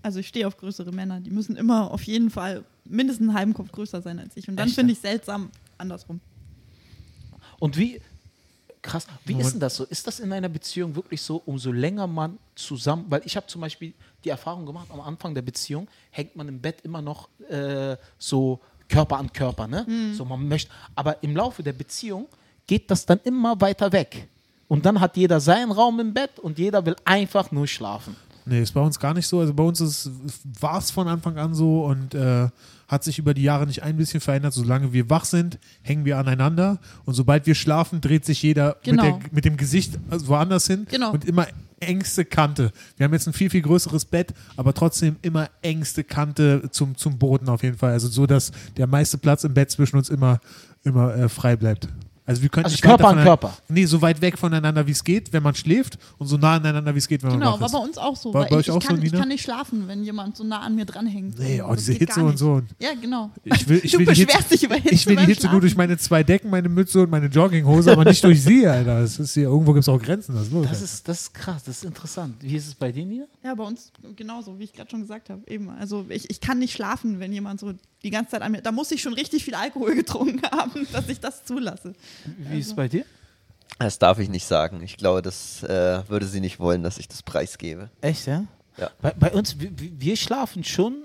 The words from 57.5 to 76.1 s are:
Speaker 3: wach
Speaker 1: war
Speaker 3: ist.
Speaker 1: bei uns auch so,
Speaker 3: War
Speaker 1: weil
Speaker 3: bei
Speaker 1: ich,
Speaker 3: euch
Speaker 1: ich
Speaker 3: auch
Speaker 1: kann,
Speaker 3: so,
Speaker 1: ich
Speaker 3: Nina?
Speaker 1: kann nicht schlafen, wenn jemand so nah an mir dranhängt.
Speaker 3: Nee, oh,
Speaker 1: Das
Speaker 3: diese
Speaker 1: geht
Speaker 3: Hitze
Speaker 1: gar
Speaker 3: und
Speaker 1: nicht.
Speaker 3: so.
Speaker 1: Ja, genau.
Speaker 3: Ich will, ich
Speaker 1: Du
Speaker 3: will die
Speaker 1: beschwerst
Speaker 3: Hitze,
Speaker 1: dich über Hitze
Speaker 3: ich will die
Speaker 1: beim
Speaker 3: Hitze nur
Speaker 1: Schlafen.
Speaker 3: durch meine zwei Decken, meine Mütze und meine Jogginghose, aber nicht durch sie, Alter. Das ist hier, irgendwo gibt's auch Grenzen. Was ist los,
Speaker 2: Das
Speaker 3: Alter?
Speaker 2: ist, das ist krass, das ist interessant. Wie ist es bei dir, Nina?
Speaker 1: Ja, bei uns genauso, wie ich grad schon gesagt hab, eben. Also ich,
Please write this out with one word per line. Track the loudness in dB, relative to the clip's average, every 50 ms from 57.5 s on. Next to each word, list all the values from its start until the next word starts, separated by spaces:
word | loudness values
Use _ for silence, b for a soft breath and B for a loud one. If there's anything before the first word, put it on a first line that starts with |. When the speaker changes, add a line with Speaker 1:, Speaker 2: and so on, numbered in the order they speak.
Speaker 3:
wach | 0 0
Speaker 1:
war | -2
Speaker 3:
ist. | -2
Speaker 1:
bei | -2 -2
uns | -4 -4 -8 -6
auch | -6 -6 -6
so, | -6 -8 -2
Speaker 3:
War | 0 0 2
Speaker 1:
weil | 4
Speaker 3:
bei | 2 2
Speaker 1:
ich, |
Speaker 3:
euch | 2 2
Speaker 1:
ich |
Speaker 3:
auch | 0 0 0 0
Speaker 1:
kann, | 0
Speaker 3:
so, | 0
Speaker 1:
ich | 0 0
Speaker 3:
Nina? | 0 0
Speaker 1:
kann | 0 0
nicht | -2 -4
schlafen, | -6 -8 -8 -8 -6 -6 -6 -6 -6 -8
wenn | -10 -10
jemand | -10 -10 -10 -10 -10 -10 -10 -10
so |
nah | -8 -8 -8 -6
an | -4 -4 -2
mir | -2 -4
dranhängt. | -6 -8 -6 -6 -6 -6 -6 -8 -10 -8 -6
Speaker 3:
Nee, | -4 -2 -2 -4
oh, | -2 -2
Speaker 1:
Das | -2 -2
Speaker 3:
diese | 0 -2
Speaker 1:
geht | 0 0 0 0
Speaker 3:
Hitze | 2 2
Speaker 1:
gar | 2
Speaker 3:
und | 2
Speaker 1:
nicht. | 2 2
Speaker 3:
so. | 2 2 2 2 0 -4 -10 _
Speaker 1:
Ja, | -6 -6 -6 -6
genau. | -6 -6 -4 -4 -6 -8 -12 -14 _
Speaker 3:
Ich | 0 0 0 4 4
will, | 2 2 4
ich | 2
Speaker 1:
Du | 4 4
Speaker 3:
will | 6
die | 6 8 6 8
Speaker 1:
beschwerst | 6 6 2
Speaker 3:
Hitze, | 4 2 2
Speaker 1:
dich | 2 4
über | 2 0
Hitze | 2 4 4 4
Speaker 3:
ich | 4 6
will | 4 4
die | 6
Speaker 1:
beim | 6
Speaker 3:
Hitze | 6 6 4
nur | 2 4
Speaker 1:
Schlafen. | 4 6
Speaker 3:
durch | 6 4 4
meine | 4 2 2 0 -2
zwei | 0 2 4 4
Decken, | 6 6 4 2 2 0
meine | -2 0 0 2
Mütze | 2 2 0 4 4 4
und | 4 4
meine | 4 0 0
Jogginghose, | 4 4 4 4 6 4 2 4 6 6 8 10 8
aber | 8 10 10
nicht | 8 8 8 10
durch | 8 8 8
sie, | 8 8 8 8 8
Alter. | 6 4 4 2 2 2 2
Das | 2 0 -2 -6
ist | -8 -2 0
hier, | 0 2 4
irgendwo | 4 4 6 6 6
gibt's | 6 6 6
auch | 4 2
Grenzen. | 2 0 -4 -4 -4 -4 -4
Was | -2 -2
ist | 0 0
los, | 0
Speaker 2:
Das | 0 0 -2
Speaker 3:
Alter? | -4 -6
Speaker 2:
ist, | -8 -10 -10 _ -8
das | -8 -8
ist | -8 -14 _
krass, | -12 -10 -10 -10 -10 -10
das | -12 -14
ist | -12 -12
interessant. | -14 -14 -14 -14 -14 -12 -10 -10 -10 -12 -12
Wie | -8 -6 -6
ist | -6 -6 -10
es | -10
bei | _ -8 -6
dir, | -6 -8 -10
Nina? | -10 -10 -12 -12 _ _ _
Speaker 1:
Ja, | -12 -10 -10
bei | -8 -8
uns | -10 -12 -14 -14 _ _ _ -20 -20 -20
genauso, | -18 -16 -16 -16 -16 -16 -16 -16 -16
wie | -18
ich | -18
grad | _ -20 -18 _
schon | -12 -12
gesagt | -12 -12 -14 -18 _ -18
hab, | -18 -18 -14
eben. | -14 -12 -12 -12 -12
Also | -12 -12 -10 -8 -8 -10 -8
ich, | -8